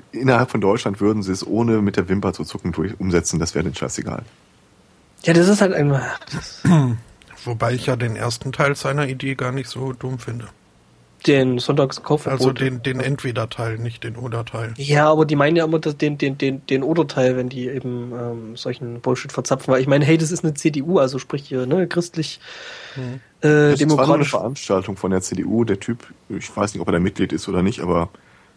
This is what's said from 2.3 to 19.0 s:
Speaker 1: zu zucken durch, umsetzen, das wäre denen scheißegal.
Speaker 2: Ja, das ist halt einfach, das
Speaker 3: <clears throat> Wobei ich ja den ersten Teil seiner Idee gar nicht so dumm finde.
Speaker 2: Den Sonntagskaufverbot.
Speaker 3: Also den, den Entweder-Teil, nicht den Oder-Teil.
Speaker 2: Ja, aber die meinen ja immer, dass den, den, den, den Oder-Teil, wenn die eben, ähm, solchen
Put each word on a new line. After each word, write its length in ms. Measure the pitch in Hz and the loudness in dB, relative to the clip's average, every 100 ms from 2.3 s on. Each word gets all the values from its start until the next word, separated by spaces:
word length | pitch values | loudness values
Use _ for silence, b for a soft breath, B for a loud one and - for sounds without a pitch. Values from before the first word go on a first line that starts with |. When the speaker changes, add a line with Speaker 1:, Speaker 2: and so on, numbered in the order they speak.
Speaker 1:
zu 120 | - | -4
zucken 280 | 80 - 90 | -6 -6 -6
durch, 260 | - 90 - | -4 -4 -4
umsetzen, 400 | 95 85 - 80 | 0 2 2 -2
das 160 | 80 | -2
wäre 80 | 71 | -2
denen 140 | 69 69 | -4 -4
scheißegal. 480 | 65 - - - - _ _ _ _ _ _ _ _ _ | -6 -6 -6 -8 -10 _ _ _ _ _ _ _ _ _
Speaker 2:
Ja, 80 | - | 4
das 140 | 165 180 | 6 6
ist 140 | 208 | 6
halt 120 | 196 | 4
einfach, 460 | - 143 135 - - - | 4 2 2 0 -8 -10
das 300 | - - - | -12 -12 0
Speaker 3:
<clears throat> 800 | 190 160 131 117 - - - - | 4 6 4 0 -8 -20 -20 -12
Wobei 300 | 123 113 117 | -8 -2 0
ich 120 | 127 135 | 0 0
ja 80 | |
den 220 | 120 120 104 | 0 -2 -2
ersten 340 | 117 - 135 | -4 -4 -4
Teil 240 | 123 143 | 0 0
seiner 320 | 143 139 143 139 | 0 -2 -2 -2
Idee 300 | 131 135 135 | -4 -6 -4
gar 160 | 127 | -4
nicht 160 | 135 120 | -4 -6
so 240 | 120 131 | -6 -6
dumm 260 | 123 131 127 | -6 -8 -8
finde. 300 | 120 117 110 - _ _ _ _ _ _ - | -8 -10 -10 -20 _ _ _ _ _ _ 2
Speaker 2:
Den 320 | 139 127 123 | 4 4 2
Sonntagskaufverbot. 800 | - 143 139 - - 147 127 135 | 0 2 0 -2 -2 -2 0 0
Speaker 3:
Also 120 | 127 | 2
den, 300 | 123 131 127 | 2 -2 -2
den 160 | 135 127 | -4 -2
Entweder-Teil, 800 | 123 139 131 117 113 - 113 110 | -2 -2 -4 -4 -4 -4 -6 -4
nicht 240 | 117 117 | -8 -8
den 140 | 120 113 | -10 -10
Oder-Teil. 580 | 123 117 113 117 113 113 | -8 -6 -6 -8 -8 -6
Speaker 2:
Ja, 300 | 139 147 151 | 0 4 4
aber 160 | 156 | 4
die 120 | 151 147 | 4 2
meinen 180 | 147 | 4
ja 100 | 170 | 2
immer, 140 | 160 160 | 2 0
dass 180 | 160 143 | -2 -2
den, 220 | 151 143 | -2 0
den, 200 | 139 135 | -2 0
den, 280 | 139 135 - | -2 -2 -2
den 160 | 135 | 0
Oder-Teil, 540 | 147 165 147 139 127 127 | 2 0 0 2 2 2
wenn 120 | 123 | -4
die 200 | 131 123 | -6 -6
eben, 440 | 135 123 123 123 | -6 -6 -6 -8
ähm, 440 | 123 120 117 110 120 | -8 -8 -8 -12 -10
solchen 440 | 131 123 120 120 | -8 -8 -8 -4